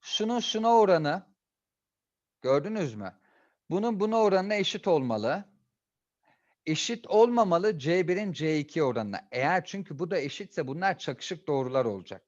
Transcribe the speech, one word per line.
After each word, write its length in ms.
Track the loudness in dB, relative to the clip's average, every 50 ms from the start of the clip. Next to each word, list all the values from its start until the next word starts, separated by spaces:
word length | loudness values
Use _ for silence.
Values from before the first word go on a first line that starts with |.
Şunun 380 | _ -8 -4 -2 -2 0 0 -2
şuna 360 | -2 -2 -2 0 4 6 6
oranı, 480 | 6 8 6 6 4 4 0 -2 -4 -6 _ _ _ _ _ _ _ _ _ _ _ _ _ _ _ _ _ _ _ _ _ _ _
gördünüz 540 | 0 2 2 2 2 -2 -4 -4 -4 -4 -6
mü? 180 | -8 -12 -12 -12 _ _ _ _ _ _ _ _ _ _ _
Bunun 300 | -4 -2 -2 -2 -2 -2
buna 180 | -2 0 2
oranına 380 | 4 4 4 4 2 2 0 0
eşit 320 | 0 0 -2 -4 -4 0
olmalı. 580 | 2 2 2 2 0 -2 -2 0 -2 -2 -2 -6 _ _ _ _ _ _ _ _ _ _ _ _ _ _ _ _ _ _ _ _ _ _ _ _
Eşit 420 | -4 -4 -2 -2 -4 -6 -8 -4
olmamalı 720 | 0 6 6 6 6 6 2 2 4 2 2 2 0 -2 -2
C 280 | -2 0 0 2 2
birin 240 | 0 0 -2 -2 -6
C 280 | -6 -4 -2 -2 0 -2
iki 240 | -4 -4 -2 -2 0
oranına. 440 | 0 0 -2 -4 -4 -8 -10 -10 _
Eğer 340 | -4 -2 0 0 0 0 -2
çünkü 340 | -4 -12 -12 -10 -10 -8 -8
bu 120 | -6 -4
da 60 | -2
eşitse 500 | -2 -2 -4 -8 -10 -14 -10 -8 -8 -6
bunlar 300 | -6 -6 -2 -2 -2 -2
çakışık 500 | -2 -6 -8 -8 -8 -8 -10 -10 -10 _
doğrular 380 | -2 -2 -2 -2 0 0 0 0
olacak. 380 | 0 -4 -6 -10 -14 -16 -16 _